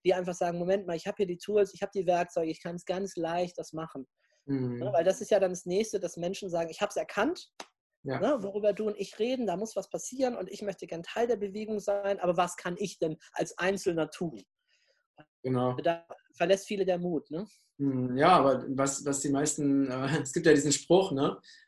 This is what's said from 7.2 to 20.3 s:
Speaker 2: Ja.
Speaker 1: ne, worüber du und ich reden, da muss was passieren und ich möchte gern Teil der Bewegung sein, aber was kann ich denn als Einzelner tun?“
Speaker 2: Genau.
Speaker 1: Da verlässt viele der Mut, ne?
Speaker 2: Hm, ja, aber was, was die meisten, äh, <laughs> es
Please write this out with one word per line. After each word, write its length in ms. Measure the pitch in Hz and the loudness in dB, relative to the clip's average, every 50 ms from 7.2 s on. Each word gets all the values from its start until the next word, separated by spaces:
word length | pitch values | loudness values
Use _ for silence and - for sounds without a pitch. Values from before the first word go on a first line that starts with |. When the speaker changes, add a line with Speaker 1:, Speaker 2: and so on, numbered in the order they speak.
| 214 294 370 - - - _ - - - _ _ _ _ _ _ - | 0 0 0 -4 -8 -14 _ -18 -18 -18 _ _ _ _ _ _ -8
Speaker 2:
Ja. 160 | 139 131 135 | -6 -2 0
Speaker 1:
ne, 240 | 185 254 302 247 190 | 0 2 0 0 -2
worüber 300 | 196 196 208 208 208 202 | -4 -4 0 0 0 0
du 160 | 190 220 208 | 0 -2 -4
und 100 | 208 - | -4 -4
ich 220 | 196 - - - | -6 -8 -4 -2
reden, 260 | 214 247 262 247 240 | -2 -2 0 0 0
da 100 | 196 175 | -2 -2
muss 200 | 185 220 220 - | -2 -4 -4 -6
was 120 | 202 185 - | -6 -6 -6
passieren 460 | - 170 - - 254 262 262 247 240 | -8 -8 -8 -8 -4 -2 -2 -2 -2
und 160 | 190 185 180 | -4 -6 -8
ich 120 | 196 - 214 | -10 -8 -8
möchte 260 | 202 190 - 185 175 | -8 -8 -8 -10 -10
gern 160 | 170 165 175 | -10 -10 -10
Teil 240 | - - 220 233 240 | -8 -2 -2 0 0
der 80 | 233 | 0
Bewegung 420 | 202 202 196 190 214 214 208 220 208 | 0 -2 -4 -6 -6 -6 -4 -4 -4
sein, 400 | - - 202 202 202 196 202 196 | -2 -2 -2 0 0 0 0 2
aber 180 | - 175 175 | 2 2 4
was 200 | 175 180 175 - | 4 2 0 -2
kann 180 | - - 175 175 | -4 -6 -6 -4
ich 220 | - 202 180 - - | -4 -4 -6 -2 -2
denn 200 | 170 160 156 - - - - | -2 -2 -2 -4 -10 -10 -6
als 240 | - 165 - - - | -4 -4 -4 -4 -2
Einzelner 520 | 170 185 202 185 - 196 170 165 156 151 | 0 0 0 0 0 0 0 0 -2 -2
tun?“ 320 | - - 185 165 123 104 - _ _ _ _ _ _ _ _ _ _ _ _ _ _ - - _ _ _ - | -2 -4 -4 -4 -4 -8 -14 _ _ _ _ _ _ _ _ _ _ _ _ _ _ -20 -20 _ _ _ -4
Speaker 2:
Genau. 340 | 127 127 123 127 127 127 | -2 0 0 0 0 0
Speaker 1:
Da 300 | 131 147 170 170 170 170 - - - _ _ _ | 0 0 0 0 0 -4 -14 -20 -20 _ _ _
verlässt 340 | - 175 175 196 190 - | -2 2 4 4 4 2
viele 180 | - 214 196 190 | -2 -4 0 0
der 140 | 180 180 175 | 0 0 0
Mut, 320 | 175 180 170 139 - - | 0 -2 -2 -2 -4 -6
ne? 160 | 147 165 214 220 - _ _ _ _ - | -8 -8 -8 -10 -14 _ _ _ _ -2
Speaker 2:
Hm, 380 | 143 139 131 127 127 127 123 | 0 0 0 0 0 0 2
ja, 200 | 131 147 147 143 | 4 6 6 6
aber 280 | 135 135 135 131 127 - - | 6 6 4 4 2 0 -4
was, 360 | 135 131 139 139 - - - | -2 -2 0 -2 -2 -4 -4
was 160 | 143 139 139 | -4 -4 -2
die 100 | - 147 | 0 0
meisten, 600 | 139 139 151 147 - - 147 143 139 139 139 131 | 0 0 0 0 0 0 0 2 2 2 2 0
äh, 180 | 127 131 135 135 151 151 | -2 -2 -2 0 0 -2
<laughs> 40 | - | -2
es 100 | - | -2